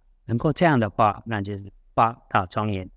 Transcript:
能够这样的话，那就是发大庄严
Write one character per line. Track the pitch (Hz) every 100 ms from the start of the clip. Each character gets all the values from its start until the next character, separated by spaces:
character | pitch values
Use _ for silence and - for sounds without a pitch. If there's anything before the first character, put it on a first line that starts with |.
| _ _ -
能 | 117
够 | 160
这 | 139 175
样 | 139
的 | 107
话， | - 110 98 -
那 | 110
就 | 101 101
是 | 98 - _
发 | - 113 117 _
大 | 110 92
庄 | - 107
严 | 98 92